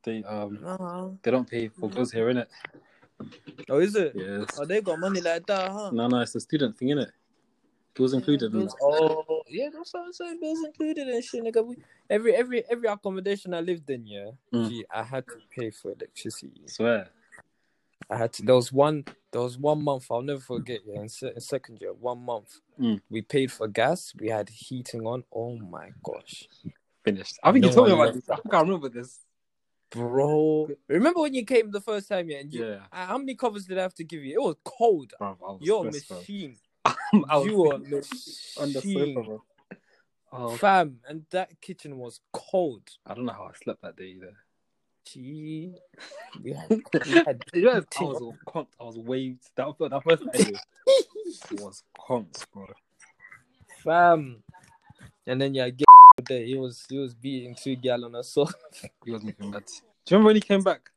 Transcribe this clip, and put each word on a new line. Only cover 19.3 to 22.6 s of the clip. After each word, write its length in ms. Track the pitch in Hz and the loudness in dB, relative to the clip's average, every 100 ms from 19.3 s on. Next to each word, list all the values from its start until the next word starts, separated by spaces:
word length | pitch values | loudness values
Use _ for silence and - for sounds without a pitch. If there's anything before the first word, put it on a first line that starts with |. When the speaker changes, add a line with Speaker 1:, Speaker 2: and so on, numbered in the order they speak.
Speaker 2:
there 80 | 120 | -6
was 180 | 123 123 | -6 -2
one 240 | 143 151 | -2 0
month 240 | 147 135 - | -2 -4 -4
I'll 120 | 117 | -6
never 160 | 139 139 | -6 -10
forget. 400 | 127 120 127 113 107 | -8 -10 -8 -12 -10
Yeah, 140 | 104 | -12
in, 80 | 107 | -12
se-, 240 | - 131 | -12 -12
in 60 | 120 | -12
second 400 | - 135 - 110 | -8 -8 -10 -14
year, 120 | 92 | -14
one 320 | 92 120 120 | -10 -8 -8
month 360 | 123 113 101 - | -8 -8 -10 -20